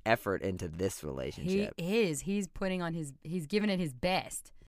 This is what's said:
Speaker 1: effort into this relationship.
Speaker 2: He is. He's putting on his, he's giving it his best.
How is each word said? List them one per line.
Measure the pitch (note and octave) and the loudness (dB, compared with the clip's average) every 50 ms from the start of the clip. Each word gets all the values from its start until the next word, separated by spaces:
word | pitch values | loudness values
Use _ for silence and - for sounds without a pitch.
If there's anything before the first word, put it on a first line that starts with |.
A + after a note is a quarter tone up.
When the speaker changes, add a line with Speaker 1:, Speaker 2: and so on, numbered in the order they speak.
| - | 4
Speaker 1:
effort | G#2+ A2+ A#2+ - G2+ F#2+ - - | 4 4 4 4 0 0 0 0
into | F#2+ F#2 F2+ F#2 F2 | 0 -2 -2 -4 -6
this | D#2 E2 F#2 F#2+ - - - | -4 0 0 0 0 -2 -6
relationship. | D2+ C2+ C2+ C2 C#2 - - - F3 F#3+ G3 G#3 - - | -6 -4 -4 -4 -4 -6 -4 -2 0 2 2 2 0 -2
Speaker 2:
He | - D#3+ F3 G3+ A#3 A3 | -6 -4 0 2 4 4
is. | F3 D3+ C#3 | 4 2 0
He's | - E3 G3+ G#3 G3 - | -2 0 0 0 0 -2
putting | - - G3 F#3+ F#3 F#3 F3 | -4 -4 -2 0 0 0 0
on | E3 D#3+ | -2 -2
his, | E3+ D#3 C#3 C3+ - - | -2 -4 -6 -8 -12 -10
he's | D3 E3+ F#3 D#3 | -4 -4 -4 -2
giving | C#3+ G3+ G#3+ G#3+ G#3+ | 2 2 2 4 4
it | F#3+ F3+ | 2 2
his | F3+ D3+ B2+ | 2 -2 -2
best. | B2 - F3+ F#3+ E3+ - - - - - - - - - - | 0 0 2 2 2 0 -2 -8 -10 -12 -12 -18 -20 -20 -16